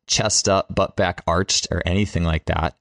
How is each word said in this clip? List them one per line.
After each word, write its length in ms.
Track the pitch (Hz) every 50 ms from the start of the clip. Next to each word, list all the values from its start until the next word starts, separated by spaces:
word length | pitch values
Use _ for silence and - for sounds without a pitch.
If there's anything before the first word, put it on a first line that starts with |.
| _
chest 400 | - - - 110 107 - - -
up, 260 | 104 95 95 - - 95
butt 220 | 101 98 - -
back 280 | - 95 90 87 - -
arched 420 | 85 82 90 98 - - - - -
or 100 | - 85 -
anything 380 | 87 90 104 104 - - 85 85
like 220 | 82 80 80 -
that. 300 | - - 78 80 - - _